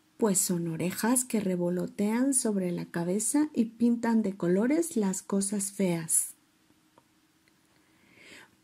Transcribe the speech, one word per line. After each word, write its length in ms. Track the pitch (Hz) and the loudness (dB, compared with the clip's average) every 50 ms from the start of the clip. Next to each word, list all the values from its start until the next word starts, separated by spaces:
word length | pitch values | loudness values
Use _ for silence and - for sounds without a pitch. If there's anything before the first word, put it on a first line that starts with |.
| _ _ _ _ | _ _ _ _
Pues 200 | 240 214 190 170 | 2 2 4 2
son 300 | - - 190 170 170 170 | 2 0 0 -2 -2 -2
orejas 560 | 160 160 156 180 185 - - 220 254 254 254 | -2 -2 -2 -4 -2 -2 0 2 2 2 0
que 160 | - - 220 | 0 -2 -2
revolotean 960 | 196 190 185 175 175 175 180 180 175 180 - - 208 208 220 240 254 269 269 | 0 0 -2 0 0 -2 0 -2 -4 -6 -2 -2 0 0 2 2 2 2 0
sobre 360 | - - 226 208 196 185 180 | 0 0 0 0 0 0 -2
la 220 | 175 170 165 - - | -2 -4 -6 -6 -4
cabeza 580 | 175 170 175 180 214 214 - - 294 302 302 - | -4 -2 0 0 0 -2 0 2 2 0 2 0
y 100 | - 226 | 0 -2
pintan 580 | 226 - - 233 240 233 233 233 233 226 226 208 | -2 0 0 2 2 2 2 0 2 2 2 2
de 140 | 196 190 | 0 -2
colores 600 | - - 170 180 190 220 254 294 320 339 330 - | -2 0 2 2 4 4 2 2 2 0 0 0
las 260 | 233 208 190 185 - - | 0 0 0 -2 -4 -4
cosas 500 | _ - 196 196 196 214 208 196 - - | _ -2 0 0 0 -2 -4 -4 -4 -2
feas. 640 | - 196 180 170 165 160 160 - - - - - _ _ _ _ _ _ _ _ _ _ _ _ - _ _ _ _ _ _ _ _ _ _ _ _ _ _ _ _ _ _ _ _ _ _ _ - - - - - - _ _ _ | 0 0 0 0 -2 -2 0 0 0 0 -2 -8 _ _ _ _ _ _ _ _ _ _ _ _ -20 _ _ _ _ _ _ _ _ _ _ _ _ _ _ _ _ _ _ _ _ _ _ _ -20 -20 -20 -20 -20 -20 _ _ _